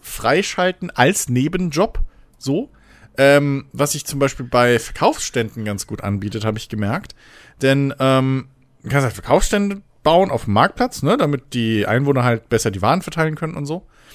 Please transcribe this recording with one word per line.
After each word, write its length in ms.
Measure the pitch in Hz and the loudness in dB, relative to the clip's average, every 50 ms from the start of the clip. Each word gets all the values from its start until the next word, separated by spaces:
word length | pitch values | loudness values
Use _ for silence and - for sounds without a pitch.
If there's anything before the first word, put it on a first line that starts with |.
| - | -14
freischalten 880 | - - - - 113 139 175 196 - - - 180 185 180 - - 175 | -14 -12 -4 0 2 2 2 0 -2 -2 -2 -2 -2 -2 -4 -8 -6
als 360 | - - 123 135 123 - - - | 0 2 2 2 2 0 -2 -2
Nebenjob, 760 | 123 123 135 160 180 - 185 170 143 156 196 226 - - - - - - - _ _ _ | 0 0 0 0 -2 -2 -4 -2 0 0 0 0 0 -2 -4 -4 -4 -10 -20 _ _ _
so. 320 | - 131 139 180 269 - _ _ _ _ _ _ - - _ - | -6 -4 -2 -2 -4 -6 _ _ _ _ _ _ -20 -10 _ 4
Ähm, 480 | 135 139 143 143 143 143 139 139 135 - - | 6 6 6 6 4 2 0 -4 -6 -8 -4
was 180 | - 147 143 | -2 -2 -2
sich 140 | - 147 - | -2 -6 -8
zum 120 | - - 139 | -8 -2 -2
Beispiel 280 | 139 135 - - 131 | -2 -2 -2 -6 -6
bei 340 | 120 - 123 123 120 123 113 | 0 2 2 4 4 4 2
Verkaufsständen 840 | - - - - - 220 320 - - - - 127 113 110 - 117 110 | 0 -4 -4 0 0 2 2 0 -4 -4 -2 -2 -2 -2 -6 -8 -6
ganz 220 | 107 101 95 - - | -6 -6 -6 -8 -8
gut 180 | 110 101 - | -10 -8 -4
anbietet, 400 | 101 101 98 95 104 107 113 107 | -4 -4 -4 -4 -6 -6 -4 -2
hab 100 | 110 107 | -2 -4
ich 140 | 110 - - | -4 -6 -8
gemerkt. 460 | - 104 104 101 120 180 208 - - _ _ - - - - - _ _ | -6 -4 -2 -2 -4 -4 -6 -12 -18 _ _ -20 -20 -20 -20 -20 _ _
Denn, 320 | 131 131 135 139 139 139 139 - | 2 2 2 2 2 0 -2 0
ähm, 480 | 131 131 131 131 131 131 131 135 127 - _ _ _ _ _ _ | 2 2 4 4 2 2 0 -2 -4 -8 _ _ _ _ _ _
du 60 | - 104 | -8 -2
kannst 160 | 135 143 135 | 0 0 0
halt 100 | 120 - | 0 -2
Verkaufsstände 680 | - - - 135 175 - - - 202 202 202 196 202 - _ _ _ - | -6 -2 0 2 2 2 2 0 0 0 -2 -4 -8 -12 _ _ _ 2
bauen 280 | 156 165 175 196 185 | 4 4 4 4 2
auf 140 | 139 113 - | 0 -2 -2
dem 80 | 110 101 | 0 2
Marktplatz, 500 | 107 139 190 - - 240 - - - - | 4 4 2 2 -2 -2 -4 -2 -2 0
ne, 140 | 143 214 294 | 0 2 2
damit 360 | 175 151 143 135 - _ - | 2 0 -2 -4 -6 _ -4
die 320 | 123 117 113 113 107 101 | -2 -2 0 0 0 2
Einwohner 380 | - 107 123 143 139 139 131 120 | 2 0 2 2 2 2 2 2
halt 240 | 123 117 113 - _ | 2 0 0 -2 _
besser 240 | 120 110 - 113 | 0 0 0 0
die 100 | 98 95 | -2 0
Waren 200 | 92 110 147 185 | 0 0 0 0
verteilen 340 | 175 - - 170 160 160 156 | -2 -4 -4 -2 -2 -2 -2
können 200 | 151 - 160 - | -4 -6 -8 -6
und 100 | 143 143 | -8 -6
so. 200 | 143 160 185 - _ _ _ _ - - | -6 -6 -8 -10 _ _ _ _ -20 -20